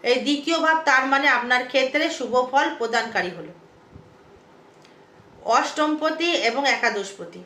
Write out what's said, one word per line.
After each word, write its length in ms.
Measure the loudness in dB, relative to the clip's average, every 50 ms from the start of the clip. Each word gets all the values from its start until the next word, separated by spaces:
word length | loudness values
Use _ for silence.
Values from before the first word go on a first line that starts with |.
| 2
এই 120 | 2 0
দ্বিতীয় 440 | 2 2 0 -2 0 0 -2 0 2
ভাব 220 | 4 2 2 2 4
তার 200 | 4 4 4 4
মানে 220 | 2 0 2 4
আপনার 400 | 2 2 2 2 0 0 0 0
ক্ষেত্রে 420 | 0 0 0 0 2 0 0 0 0
শুভ 420 | -2 -4 -6 0 0 0 0 2
ফল 180 | 0 0 0 0 -2
প্রদানকারী 520 | -4 -6 -2 -2 -2 -2 -2 -4 -4 -4 -4
হলো। 240 | -8 -10 -16 -16 -18 -20 -20 -20 _ -20 _ -20 -20 -20 -20 -20 -20 -20 -20 -20 -20 -20 -20 _ -20 -20 -20 -20 _ -20 -20 -20 -20 -20 -20 _ _ -20 -20 -20 -20 -12 -2
অষ্টমপতি 880 | 2 2 2 2 0 0 0 0 0 0 0 -2 -2 -2 -2 -2 -2
এবং 360 | 0 0 0 0 0 0 0
একাদশপতি 760 | 0 0 2 0 -2 -2 -2 -8 -8 -12 -14 -16 -16 -16 -20 -20